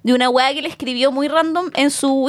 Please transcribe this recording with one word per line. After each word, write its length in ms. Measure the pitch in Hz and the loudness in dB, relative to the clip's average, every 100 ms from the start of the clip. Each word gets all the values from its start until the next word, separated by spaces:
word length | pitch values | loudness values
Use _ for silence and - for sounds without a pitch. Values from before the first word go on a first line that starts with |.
de 120 | 226 254 | 2 2
una 140 | 254 | 2
weá 200 | 254 262 285 | 2 2 -2
que 80 | |
le 60 | 302 | -8
escribió 420 | - 254 247 269 | -8 -8 0 0
muy 160 | 262 294 | 0 -2
random 420 | 320 330 330 359 - | 0 0 -2 -4 0
en 160 | 285 | 0
su 360 | - 277 269 | 0 0 0